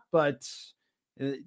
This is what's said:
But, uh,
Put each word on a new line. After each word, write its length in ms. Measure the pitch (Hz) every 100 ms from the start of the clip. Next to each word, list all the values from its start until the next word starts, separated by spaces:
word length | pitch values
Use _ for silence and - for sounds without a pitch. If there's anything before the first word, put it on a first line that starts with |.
| -
But, 360 | 165 147 - - - - _ _ _ _ -
uh, 100 | 135 135